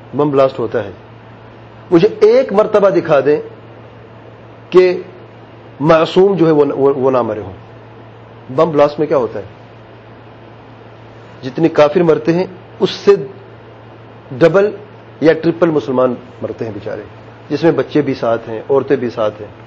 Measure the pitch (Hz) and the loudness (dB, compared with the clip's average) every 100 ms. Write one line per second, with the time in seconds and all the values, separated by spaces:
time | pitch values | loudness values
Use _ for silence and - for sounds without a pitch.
0 | - 127 147 135 135 - 110 117 101 90 | -10 -4 0 2 0 -2 -6 -6 -8 -14
1 | - - - - - - - - - 170 | -20 -20 -20 -20 -20 -20 -20 -20 0 4
2 | 202 - 214 247 269 202 196 208 196 175 | 4 4 4 4 2 0 2 2 2 2
3 | 156 143 135 151 - - - - - - | 2 2 2 0 -4 -18 -20 -20 -20 -20
4 | - - - - - - - 180 185 180 | -20 -20 -20 -20 -20 -20 0 4 4 0
5 | - - - - - - - - 147 160 | -10 -20 -20 -20 -20 -20 -20 -4 2 2
6 | 160 185 196 185 165 151 143 135 135 139 | 2 2 2 2 2 4 2 0 0 2
7 | 131 127 113 107 95 95 - - - - | 0 0 -2 -6 -10 -16 -20 -20 -20 -20
8 | - - - - - 135 170 147 147 147 | -20 -20 -20 -20 -6 -2 0 2 0 0
9 | 151 151 110 101 98 - - - - - | -2 -2 -2 -6 -14 -20 -20 -20 -20 -20
10 | - - - - - - - - - - | -20 -20 -20 -20 -20 -20 -20 -20 -20 -20
11 | - - - - 131 127 165 156 147 180 | -20 -20 -20 -16 -12 -2 0 2 2 2
12 | 170 147 - 170 185 - - - 190 - | 2 0 0 -2 -4 -10 -20 -4 -4 0
13 | 202 196 139 - - - - - - - | 2 2 -2 -16 -20 -20 -20 -20 -20 -20
14 | - - - 127 165 185 208 196 - - | -20 -20 -16 0 2 4 0 -4 -18 -20
15 | - - 156 156 170 160 175 147 139 127 | -20 -2 0 2 -2 0 0 0 -2 0
16 | 127 117 - - 107 110 113 104 104 101 | 0 -2 -12 -12 -12 -10 -10 -10 -12 -12
17 | 101 - - - - 147 165 151 120 151 | -14 -20 -20 -20 -8 -2 0 0 -2 -2
18 | 135 131 120 113 - 110 - 139 131 135 | -2 -4 -2 -4 -6 -10 -2 -2 0 -2
19 | 120 113 107 104 104 - | -4 -4 -4 -6 -14 -20